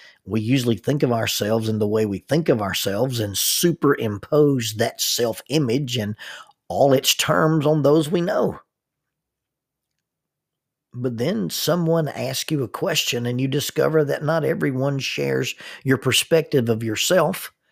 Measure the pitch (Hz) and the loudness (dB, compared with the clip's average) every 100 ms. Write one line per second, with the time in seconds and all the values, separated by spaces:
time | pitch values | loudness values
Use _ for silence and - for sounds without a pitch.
0 | - _ - 110 110 135 120 110 - 143 | -20 _ -6 -2 2 2 2 0 0 0
1 | 139 117 110 - 104 113 110 110 104 110 | 2 0 -2 -2 0 0 0 0 0 0
2 | 107 95 - 156 165 123 98 90 98 98 | 0 -2 -2 0 2 0 0 -2 -2 -2
3 | 131 120 104 95 - - 175 160 143 139 | -2 -2 -2 -2 -2 0 0 2 2 2
4 | 113 101 - 151 147 135 113 107 117 - | 0 -4 0 4 4 4 -2 -2 -2 -2
5 | - - 117 110 - 151 131 127 135 123 | -4 0 -2 -2 -2 0 0 0 -2 -4
6 | 104 107 - - - _ - - 139 131 | -4 -6 -12 -18 -20 _ -8 2 4 4
7 | - - - 170 160 160 143 156 139 156 | 2 0 0 2 4 2 2 2 4 4
8 | 147 175 175 - 220 - - _ _ _ | 2 0 -2 0 -2 -4 -14 _ _ _
9 | _ _ _ _ _ _ _ _ _ _ | _ _ _ _ _ _ _ _ _ _
10 | _ _ _ _ _ _ _ _ _ 123 | _ _ _ _ _ _ _ _ _ -8
11 | 127 117 131 220 185 - - 175 165 165 | -6 -2 -2 -2 -4 -4 -2 0 2 0
12 | 147 - 120 131 - 156 117 - 185 156 | 0 -4 -6 -6 -4 -4 -4 -4 -2 -2
13 | - 120 120 123 135 143 - - 139 160 | -2 -2 -2 -2 -2 -2 -2 0 2 2
14 | 143 139 151 165 139 - 147 127 135 139 | 2 0 0 0 0 -2 -2 0 -2 -2
15 | 127 - 139 131 127 - - - - 131 | -4 -4 -2 -2 -2 -6 -14 -8 0 2
16 | 131 110 - 165 156 143 117 110 113 107 | 2 0 2 2 2 0 2 0 -2 -4
17 | - 180 160 185 - - _ | 2 2 2 -2 -10 -18 _